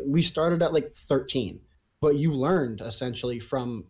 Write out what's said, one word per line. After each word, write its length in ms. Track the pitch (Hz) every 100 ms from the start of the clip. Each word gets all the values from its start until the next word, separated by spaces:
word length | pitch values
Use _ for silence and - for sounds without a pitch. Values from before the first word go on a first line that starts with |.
| 139
we 160 | 151
started 400 | 160 - 165 170
at, 100 | 170
like, 200 | 160 - -
thirteen, 640 | - 135 131 135 95 - - _ _ _
but 140 | 151 147
you 180 | 160
learned 480 | 139 139 185 123 104
essentially 580 | - - 127 113 123 120
from 460 | - 135 123 113 82